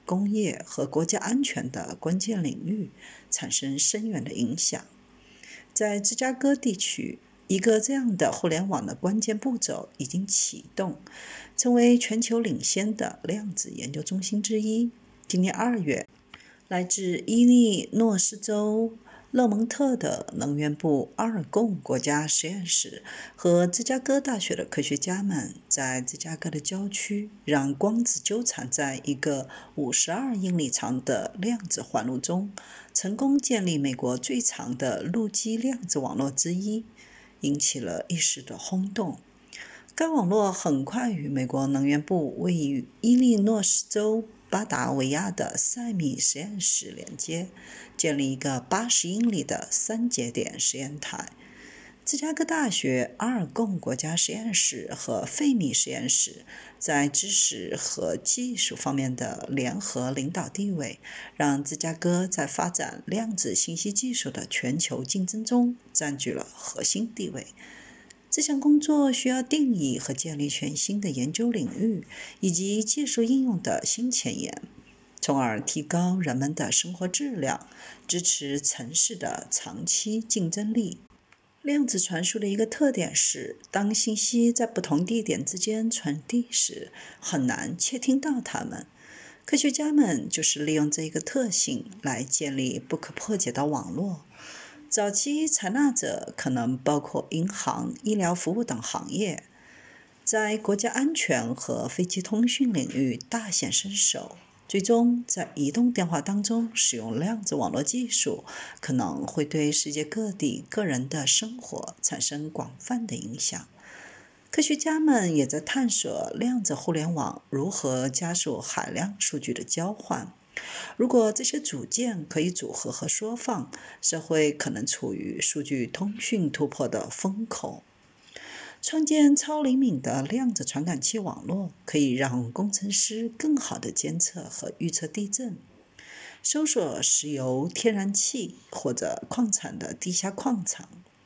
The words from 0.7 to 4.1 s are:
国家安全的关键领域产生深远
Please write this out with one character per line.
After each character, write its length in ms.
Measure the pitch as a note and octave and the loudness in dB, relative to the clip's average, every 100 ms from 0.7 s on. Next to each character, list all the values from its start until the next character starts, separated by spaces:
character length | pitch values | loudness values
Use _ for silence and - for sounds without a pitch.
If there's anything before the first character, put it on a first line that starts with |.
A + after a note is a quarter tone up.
| - C#3 | -4 -2
国 180 | D3+ | 0
家 140 | E3 G#3 | 0 0
安 240 | - B3 | 0 0
全 260 | C#4+ - B2+ | 0 -2 -6
的 280 | A#2 E2+ - | -6 -8 -6
关 180 | D#3+ F3+ | -2 -2
键 200 | G3 G#3+ | 0 -2
领 220 | D#3 - - | -2 -4 -4
域 240 | G#3+ E3 - - - - | -4 -4 -10 -20 -18 -6
产 200 | - - | -4 -2
生 260 | - C3+ C#3 | -2 -2 0
深 300 | - G#3 | 2 0
远 140 | A3 | -2